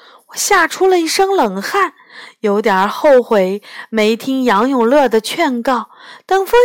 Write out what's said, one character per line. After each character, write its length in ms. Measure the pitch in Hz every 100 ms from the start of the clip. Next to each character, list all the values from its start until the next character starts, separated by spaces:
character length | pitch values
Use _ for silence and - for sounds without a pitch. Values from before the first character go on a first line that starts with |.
| - - _
我 60 | -
吓 300 | - 392 320
出 200 | - 381
了 120 | 370
一 60 | 320
身 220 | - 381
冷 320 | 392 233 190
汗， 320 | 202 392 349 - - - - _
有 220 | 208 202
点 260 | 214 190 202
后 340 | - 302 262
悔 400 | 233 214 185 202 - - -
没 260 | 220 214 226
听 300 | - 262 247
杨 240 | 196 254
永 180 | 269 233
乐 220 | 294 254
的 100 | 220
劝 420 | - - 320 240
告， 280 | 233 247 - - - - -
等 200 | 381 381
风 140 | 480